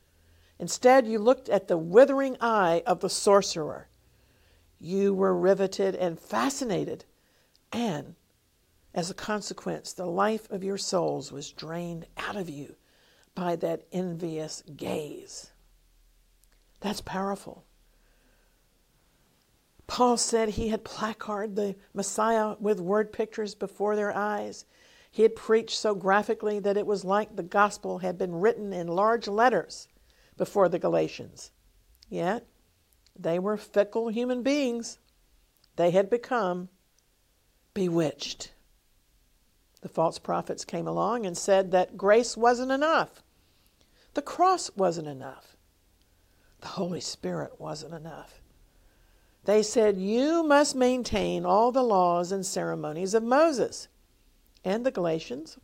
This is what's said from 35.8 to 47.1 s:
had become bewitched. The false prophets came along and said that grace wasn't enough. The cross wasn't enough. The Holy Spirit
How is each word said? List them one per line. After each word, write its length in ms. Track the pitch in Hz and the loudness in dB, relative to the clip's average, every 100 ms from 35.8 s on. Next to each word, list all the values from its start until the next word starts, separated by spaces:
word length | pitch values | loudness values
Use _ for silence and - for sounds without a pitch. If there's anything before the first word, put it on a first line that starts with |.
| 175 | 2
had 180 | 185 196 | 4 2
become 600 | 240 - 247 185 180 185 _ _ _ _ _ _ _ _ _ _ | 0 -2 -2 -2 -4 -8 _ _ _ _ _ _ _ _ _ _
bewitched. 800 | 202 180 170 156 - - - - _ _ _ _ _ _ _ _ _ _ _ _ _ | -2 0 2 0 -2 -10 -10 -14 _ _ _ _ _ _ _ _ _ _ _ _ _
The 80 | 180 | -8
false 300 | - 165 - | 0 0 -2
prophets 460 | - 170 - - - | -4 -4 -4 -8 -8
came 220 | 170 165 | -8 -4
along 380 | 170 180 240 196 | -2 0 -2 -4
and 120 | 170 | -4
said 340 | - 190 190 | 4 4 4
that 260 | 185 185 196 | 2 2 0
grace 400 | 196 226 240 220 | 4 6 4 2
wasn't 340 | 233 240 254 | 2 2 0
enough. 520 | 269 302 302 156 - _ _ _ _ _ _ _ _ _ | 0 2 2 0 -6 _ _ _ _ _ _ _ _ _
The 80 | - | -8
cross 480 | 285 - 370 349 - 202 | -4 2 2 2 -2 -2
wasn't 320 | 185 165 151 | 0 -2 -8
enough. 500 | 135 131 131 - _ _ _ _ _ _ _ _ _ _ _ | -10 -14 -16 -20 _ _ _ _ _ _ _ _ _ _ _
The 60 | - | -10
Holy 340 | - 180 165 | -6 -4 -6
Spirit 580 | - | -8